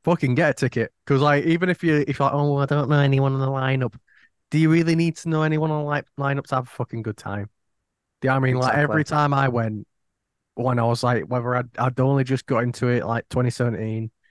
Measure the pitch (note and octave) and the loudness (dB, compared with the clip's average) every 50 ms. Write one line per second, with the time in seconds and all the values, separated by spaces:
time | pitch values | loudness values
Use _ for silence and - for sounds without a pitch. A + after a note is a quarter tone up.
0 | - D#3+ F3 E3 - B2+ B2 C#3+ E3+ D3+ C3+ - - B2 - A#2+ A2+ - _ _ | -2 0 0 0 0 0 2 2 2 2 0 0 -2 -2 0 -2 -4 -4 _ _
1 | _ - C#3+ C3 C#3+ D3 C#3+ C#3+ - E3 E3 E3+ F3+ F3+ F3 - - E3 D#3 D3 | _ 0 2 4 4 4 2 2 2 2 0 2 0 0 -2 0 0 0 2 2
2 | C#3+ D3 C3+ - C#3 C3+ C#3 C#3+ D3 D3 C#3+ C#3 C#3 C3+ C#3+ D3 C#3+ A#2+ D3+ C#3+ | 0 0 -2 0 0 0 0 0 0 0 0 0 0 0 0 0 0 2 2 4
3 | C#3+ C#3 C3+ C3+ C3+ C3+ C3+ C3+ C3+ C3 C3+ C3+ C3 C3 C3+ C3 B2+ A#2 - - | 4 4 2 2 2 0 0 0 -2 -2 -2 -2 -2 0 0 0 -2 -4 -6 -10
4 | _ _ _ _ _ _ _ _ _ - - D3+ D#3+ D#3 D#3+ E3+ E3 E3 E3 E3 | _ _ _ _ _ _ _ _ _ -4 0 2 4 4 4 4 4 2 2 2
5 | E3 E3 D#3+ - - E3+ D#3+ D#3 D#3 D#3 D#3 D#3 D#3 D#3+ D#3 D3+ D3 D3 D3 D3 | 0 0 -2 -4 -4 -2 -2 0 0 0 0 0 0 -2 -2 -2 -4 -2 -4 -4
6 | - _ _ - C#3+ C#3 C#3 C#3+ - - C#3+ C3 B2 - - - A#2+ - - A2+ | -6 _ _ -6 -4 -2 -2 -4 -4 -4 -4 -4 -4 -4 -8 -8 -8 -8 -6 -8
7 | A2 A2 G#2 - - G2+ G2 G#2 G2+ G#2 _ _ _ _ _ _ _ _ _ _ | -6 -8 -8 -8 -8 -8 -6 -6 -8 -8 _ _ _ _ _ _ _ _ _ _
8 | _ _ _ _ - C3 C3 C3+ C3 B2+ B2+ B2+ B2+ B2+ - D3 D3 C#3 A2 D#3 | _ _ _ _ 0 0 2 2 2 0 0 2 0 0 2 2 0 2 0 0
9 | D3 - D#3 D3+ D3 C#3+ C#3+ C#3 C#3 C3+ A#2+ A#2+ A2+ A2 A2 G#2 - - _ _ | -2 0 0 0 0 2 2 2 0 0 0 -2 -2 -4 -4 -8 -10 -14 _ _
10 | _ _ _ _ _ _ _ _ _ _ _ - A#2+ B2+ B2 A#2+ A#2 A#2 A#2 A#2 | _ _ _ _ _ _ _ _ _ _ _ -4 -2 0 0 2 2 0 0 0
11 | - A#2+ B2 A2+ D#2+ - B2 B2 A#2+ B2 B2 B2 B2 A#2+ - - A#2 B2+ B2 - | 0 0 0 0 -2 -4 -4 -4 -2 -2 -2 -4 -4 -6 -4 -4 -2 -2 0 0
12 | C3 C3+ C#3 C#3 C3 B2+ C3+ C3 - - C3+ A2+ A#2+ B2 A#2+ - B2 B2 B2 A#2+ | 0 2 2 2 0 0 -2 -4 -2 -2 -2 0 0 -2 -2 -2 0 0 0 0
13 | C#2+ G2 A#2 A#2 - - - C3 B2 B2 - - B2 A#2+ A2+ F2 A2 A2 A2 A2+ | 0 -2 -4 -4 -6 -4 -2 -2 0 0 0 0 -2 -2 -2 -4 -4 -6 -6 -6
14 | A2+ A2 - _ _ _ | -8 -10 -12 _ _ _